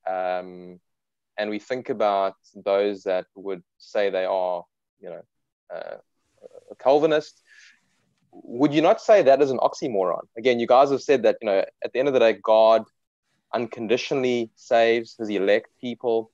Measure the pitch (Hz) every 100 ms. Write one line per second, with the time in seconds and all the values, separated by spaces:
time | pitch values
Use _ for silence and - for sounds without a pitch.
0 | 92 92 92 90 92 90 90 90 _ _
1 | _ _ _ - 107 104 - 127 117 110
2 | 107 98 98 - _ 101 98 98 104 98
3 | 98 92 92 98 98 92 _ _ - 110
4 | 101 92 92 95 90 87 - _ _ _
5 | 90 85 - _ _ _ _ 85 - -
6 | _ _ _ _ - - _ 104 127 147
7 | 156 151 - _ _ - - _ _ _
8 | _ _ _ - - 117 147 147 165 220
9 | - 208 139 135 143 123 147 - 147 101
10 | 92 - - - 120 120 117 123 143 135
11 | - 135 110 - 107 95 - _ - 120
12 | 143 131 113 101 110 110 110 113 107 _
13 | _ _ _ _ _ 113 117 - 110 120
14 | - 143 127 120 113 _ - 117 117 117
15 | 113 - 107 98 98 107 - _ 123 113
16 | 123 113 110